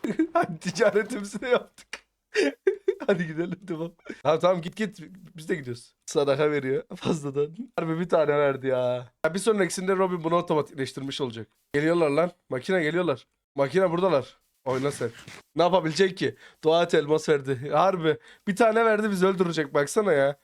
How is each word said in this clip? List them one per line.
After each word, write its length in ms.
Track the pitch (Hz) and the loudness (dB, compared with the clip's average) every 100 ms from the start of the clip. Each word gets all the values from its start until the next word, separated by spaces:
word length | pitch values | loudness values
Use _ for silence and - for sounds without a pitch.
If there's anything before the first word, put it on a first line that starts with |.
| - | -6
<laughs> 260 | - 320 | -2 -2
Hadi 260 | 330 - 160 | 0 -2 -4
ticaretimizi 800 | 185 160 214 196 214 247 202 208 | -8 0 2 2 -2 -4 -10 -8
de 60 | 254 | 0
yaptık. 400 | 240 - _ - - _ _ _ | 0 0 _ -18 -18 _ _ _
<laughs> 720 | - 294 - - 415 - 381 - | 0 0 0 0 -2 0 -4 0
Hadi 200 | 190 170 | -2 -2
gidelim 320 | 156 170 175 180 | -6 -6 -8 -8
tamam. 240 | 160 170 - - - | -8 -8 -12 -20 -8
Tamam 160 | 139 156 | 0 2
tamam 220 | 175 185 | 2 0
git 140 | 165 - | -2 -6
git. 240 | 214 - 156 - - - | -6 -8 -18 -20 -20 -16
Biz 120 | 151 | -8
de 60 | 170 | -8
gidiyoruz. 400 | 131 120 - _ - | -6 -12 -14 _ -8
Sadaka 460 | 156 143 135 151 | 0 2 2 2
veriyor 320 | 147 131 139 - 185 | 0 -2 -4 -4 -8
fazladan. 600 | - 170 143 139 147 165 269 - | -4 -4 -4 -4 -4 -6 -14 -6
Harbi 240 | 165 160 | -4 -4
bir 100 | 175 | 0
tane 280 | 175 147 147 | 2 2 2
verdi 300 | 143 135 131 | 2 0 -2
ya. 460 | 127 123 123 123 _ 160 | 0 0 -2 -6 _ -4
Ya 80 | |
bir 60 | 175 | -2
sonrakisinde 560 | 208 214 180 - 185 190 | 0 2 0 -2 -2 0
Robin 280 | 190 180 | 0 -2
bunu 120 | 160 170 | 0 0
otomatikleştirmiş 880 | 175 160 - 143 131 - 135 135 | 0 -2 -2 -4 -8 -8 -10 -6
olacak. 260 | 135 117 107 _ _ | -6 -8 -14 _ _
Geliyorlar 360 | 143 151 170 156 | -2 0 2 2
lan. 220 | 143 175 - - | 2 0 -2 -10
Makine 340 | 131 123 190 | -8 -2 -2
geliyorlar. 440 | 151 170 175 127 - _ _ - | 0 0 -2 -4 -6 _ _ -4
Makine 360 | 139 160 185 | -2 2 2
buradalar. 480 | 170 190 147 120 - _ _ - | 2 2 2 0 -10 _ _ -6
Oyna 260 | 127 139 | -2 -2
sen. 180 | 131 120 - - - - - | -4 -6 -8 -20 -20 -10 0
Ne 80 | |
yapabilecek 540 | 175 180 160 156 190 185 | 2 2 0 2 0 0
ki? 180 | 139 - - _ | -4 -4 -14 _
Dua 200 | 156 160 | 2 2
et 100 | 170 | 4
elmas 360 | 175 147 151 160 | 2 2 0 2
verdi. 400 | 147 135 131 143 | 0 0 -6 -2
Harbi. 480 | 147 180 185 160 147 - - - | 2 2 2 2 0 -2 -14 -4
Bir 80 | 190 | 2
tane 300 | 233 220 226 | 4 4 4
verdi 260 | 214 214 | 2 0
bizi 140 | 196 185 | 2 2
öldürecek 480 | 185 180 160 143 | 2 0 0 -2
baksana 400 | 147 143 - 208 | 0 0 0 2
ya. 260 | 151 139 143 | 4 2 0